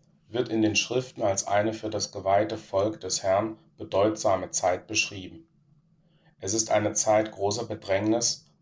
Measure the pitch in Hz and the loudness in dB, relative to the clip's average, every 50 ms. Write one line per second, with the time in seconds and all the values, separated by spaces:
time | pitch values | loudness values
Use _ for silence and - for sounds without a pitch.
0 | _ _ _ _ _ - 110 123 123 - 110 110 110 107 104 - - - 120 127 | _ _ _ _ _ -6 -4 -4 -2 0 0 2 2 2 2 0 -2 0 -2 -2
1 | 127 - - 120 113 101 98 - - - 101 104 104 110 110 - - 107 107 101 | -2 -4 -4 -2 0 0 0 0 0 0 2 2 2 0 -2 -4 -6 -6 -4 -4
2 | 101 - - 101 92 95 98 104 107 110 113 107 - - - 95 101 110 - - | -6 -6 -6 -4 0 2 4 4 4 2 -2 -8 -6 -4 0 0 0 0 -2 -4
3 | - 92 - - - 95 95 101 110 110 110 - _ _ _ - 101 - - 95 | -6 -4 -4 -2 0 2 2 2 2 0 -4 -10 _ _ _ -16 -8 -2 2 2
4 | 101 110 107 - - 107 95 92 90 87 - - - 90 92 92 - - 107 - | 4 2 2 2 0 0 0 0 0 -2 -4 0 0 0 0 0 -4 -4 -2 -2
5 | - - 107 95 92 87 82 80 - _ _ _ _ _ _ _ _ _ _ _ | -2 -2 -4 -10 -12 -14 -16 -18 -20 _ _ _ _ _ _ _ _ _ _ _
6 | _ _ _ _ _ _ _ _ 98 98 107 113 - - 110 107 107 104 104 - | _ _ _ _ _ _ _ _ -6 -2 -2 0 0 2 2 2 2 2 0 0
7 | - 113 107 107 107 - - 98 98 101 101 120 113 107 110 - - 98 95 98 | 2 4 4 4 4 0 -2 -2 -2 -2 -2 -2 -4 -6 -8 -8 -4 -2 0 0
8 | 104 107 113 120 - - - - - _ _ _ | 2 2 2 2 0 -2 -2 -4 -10 _ _ _